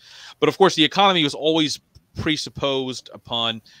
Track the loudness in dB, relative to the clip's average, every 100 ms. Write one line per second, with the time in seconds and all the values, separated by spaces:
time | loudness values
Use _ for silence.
0 | -20 -20 -20 -2 -2 4 4 4 0 4
1 | 2 4 0 -2 0 0 0 -4 _ _
2 | _ -8 -4 -4 -6 -6 -4 -2 -4 -8
3 | -14 -20 -10 -6 -4 -6 -12 -20